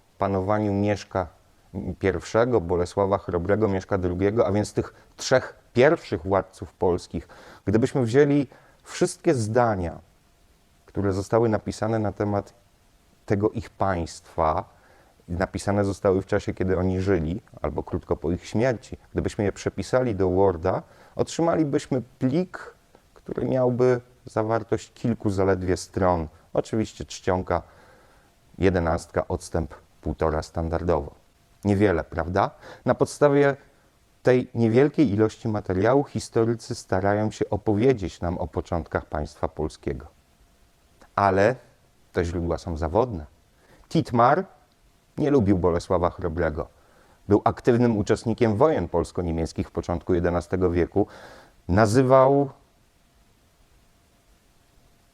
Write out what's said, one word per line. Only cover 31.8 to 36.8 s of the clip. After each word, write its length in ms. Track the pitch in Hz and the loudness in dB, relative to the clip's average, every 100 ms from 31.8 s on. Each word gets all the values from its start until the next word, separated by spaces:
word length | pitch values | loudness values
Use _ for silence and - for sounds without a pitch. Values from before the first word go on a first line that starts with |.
| 104 82 | 2 2
prawda? 460 | - - 82 95 127 - - - | -4 -6 -2 -2 -2 -6 -20 -8
Na 100 | - | -2
podstawie 600 | 120 135 - 147 143 143 139 _ _ _ _ _ _ | 0 -2 2 4 4 2 0 _ _ _ _ _ _
tej 280 | - 127 - | 2 2 0
niewielkiej 580 | 117 117 117 147 156 131 | 0 2 4 2 2 2
ilości 360 | 101 110 - 113 | 4 0 0 -6
materiału 560 | 107 - 92 107 139 | -4 -2 0 2 2
historycy 680 | 139 113 - 117 117 113 - | 0 -6 -2 0 0 -2 -6
starają 560 | 117 | -12